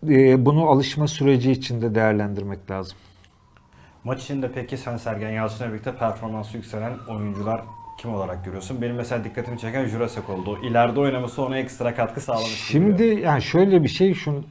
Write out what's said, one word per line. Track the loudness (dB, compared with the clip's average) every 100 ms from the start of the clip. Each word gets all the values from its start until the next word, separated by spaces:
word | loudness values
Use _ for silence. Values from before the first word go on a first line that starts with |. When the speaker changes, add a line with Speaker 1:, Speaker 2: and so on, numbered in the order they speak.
| 4
Speaker 1:
e, | 8 8 8 6
bunu | 4 6
alışma | 4 4 0 -2
süreci | 2 4 4 4
içinde | 0 -2 -2 0
değerlendirmek | 2 4 2 0 -4 -6 -10 -8
lazım. | -8 -8 -14 -20 _ _ _ _ _ _ _ -20 _
Speaker 2:
Maç | -8 -8
içinde | -6 -6 -4
peki | -6 -8 -8
sen | -6 -8
Sergen | -6 -6 -6
Yalçın'la | -4 -4 -4 -8
birlikte | -8 -8 -4
performansı | -4 -2 -6 -8 -8 -12
yükselen | -10 -8 -8 -8 -10
oyuncular | -8 -6 -4 -4 -4 -6 -18 -18 -14
kim | -8
olarak | -6 -6 -6
görüyorsun? | -10 -10 -8 -6
Benim | -4 -6
mesela | -4 -6
dikkatimi | -6 -8 -8 -8
çeken | -6 -4 -2
Jurasek | -2 -4 -4 -8
oldu. | -6 -4 -6
İleride | 2 4 4 4
oynaması | 0 0 -4 -4
ona | -4 -4
ekstra | -6 -4 -4
katkı | -2 -2 -4
sağlamış | -4 -2 -2 -6 0
gibi | 4
Speaker 1:
Şimdi | 4 4
Speaker 2:
geliyor. | 4 4
Speaker 1:
yani | 2 2
şöyle | 2 4 6 6
bir | 4
şey, | 4 2
şunu | 2 -2 -4 -4